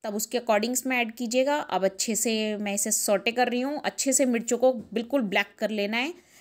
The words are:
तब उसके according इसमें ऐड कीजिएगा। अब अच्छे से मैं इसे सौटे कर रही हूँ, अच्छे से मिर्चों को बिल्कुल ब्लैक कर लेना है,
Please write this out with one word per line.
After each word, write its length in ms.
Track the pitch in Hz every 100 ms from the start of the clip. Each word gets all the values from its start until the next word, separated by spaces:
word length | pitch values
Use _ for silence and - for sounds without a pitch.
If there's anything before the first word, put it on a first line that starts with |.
तब 100 | 226
उसके 240 | 208 - 240
according 340 | 233 208 226
इसमें 240 | 247 262 254
ऐड 180 | 233
कीजिएगा। 420 | 226 240 247 262 294
अब 280 | - -
अच्छे 320 | 277 190 - 208
से 400 | 240 220 214 208
मैं 180 | 208
इसे 180 | 202 220
सौटे 400 | 214 - 202 220
कर 180 | 233 240
रही 100 | 247
हूँ, 200 | 262 294
अच्छे 300 | - - 277
से 140 | 254 262
मिर्चों 320 | 233 233 233
को 140 | 254
बिल्कुल 500 | 247 - 208 233 285
ब्लैक 300 | 208 202 202 -
कर 120 | 208
लेना 240 | 214 202 226
है, 180 | 277 359 _ -